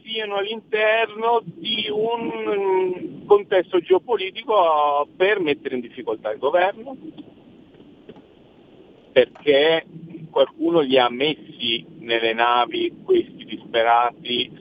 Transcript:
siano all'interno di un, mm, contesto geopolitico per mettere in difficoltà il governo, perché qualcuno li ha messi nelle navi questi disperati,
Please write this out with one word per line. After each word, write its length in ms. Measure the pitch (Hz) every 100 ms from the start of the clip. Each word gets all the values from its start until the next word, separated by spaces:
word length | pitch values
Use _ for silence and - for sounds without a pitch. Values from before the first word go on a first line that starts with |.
siano 340 | 220 220 214 202
all'interno 1040 | 202 226 - 214 214 226 220 208 226 233
di 460 | - 170 202 208 220
un, 360 | 214 226 233 226
mm, 1000 | 226 214 202 196 185 185 180 156 139 -
contesto 540 | 202 196 190 - 180
geopolitico 1300 | - 370 - 220 190 196 226 208 170 151 147 143 147 -
per 240 | 185 208
mettere 340 | 156 143 139
in 60 | 127
difficoltà 520 | 117 - 113 113 107
il 60 | 110
governo, 580 | 131 175 185 220 262 262 320 - - - - - - - - - - - - - - - - - - - -
perché 760 | 131 120 - 147 139 156 160 - 160 165 - 160
qualcuno 500 | - 135 - 165 170
li 180 | 135 131
ha 100 | 120
messi 760 | 120 151 - - - 120 117 - -
nelle 360 | 117 117 113
navi 680 | 113 120 120 120 - - -
questi 400 | - 370 - -
disperati, 1080 | - 107 - 117 113 120 120 - 123 123 120 -